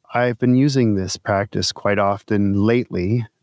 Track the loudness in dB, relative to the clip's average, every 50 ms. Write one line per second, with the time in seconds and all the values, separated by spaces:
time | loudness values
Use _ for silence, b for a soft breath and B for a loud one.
0 | _ -6 -2 -2 0 0 -2 0 0 2 4 4 2 2 2 2 2 2 2 0
1 | -2 -4 -8 -8 -4 -2 -2 -2 -2 -2 -4 -4 -4 -4 -6 -4 -4 -2 0 0
2 | 0 0 -2 -4 -4 -2 -2 0 0 2 2 2 2 2 2 0 0 -2 -4 -4
3 | -2 -2 -2 -2 -2 -6 -12 _